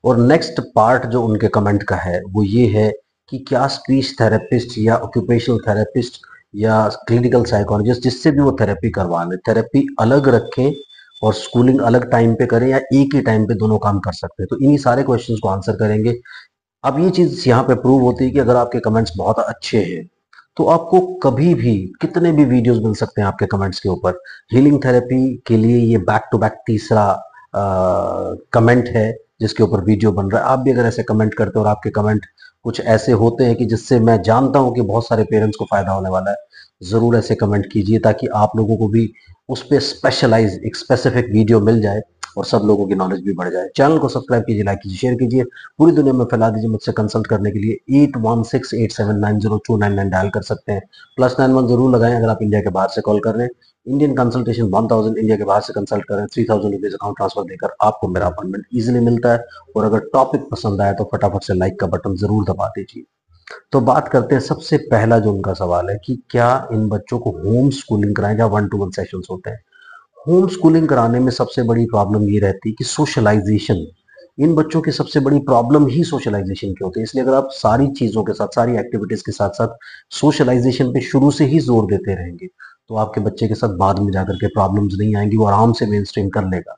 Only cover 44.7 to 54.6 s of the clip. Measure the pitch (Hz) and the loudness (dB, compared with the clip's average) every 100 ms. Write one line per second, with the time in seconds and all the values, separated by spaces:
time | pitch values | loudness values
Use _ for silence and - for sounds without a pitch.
44.7 | 95 101 92 123 123 127 127 123 - - | -4 -6 -4 -2 0 0 0 -2 -8 -20
45.7 | - 156 151 135 127 117 120 113 107 113 | 4 4 6 2 2 0 2 0 0 -2
46.7 | 110 - 117 107 113 107 107 104 101 107 | -4 -4 -2 -2 -2 -2 -2 -2 -2 -4
47.7 | 110 - 139 143 131 110 117 110 131 - | -4 0 2 2 2 -2 0 -2 -4 -4
48.7 | 113 110 - 104 104 104 104 104 107 - | -4 -4 -2 -2 0 0 0 0 -2 -2
49.7 | 110 104 101 98 92 101 104 92 110 - | 0 0 0 -2 -2 -2 -4 -6 -8 -6
50.7 | 101 - - - - 127 123 131 131 123 | -8 -8 -20 -16 -2 -2 2 2 2 2
51.7 | 120 131 123 117 120 113 107 107 104 101 | 2 2 2 2 2 0 0 0 0 0
52.7 | 92 95 - 107 104 113 110 123 120 _ | -2 -2 -4 -2 0 0 -2 -4 -8 _
53.7 | _ - 139 147 131 123 123 120 113 | _ -6 0 0 2 0 0 -2 -2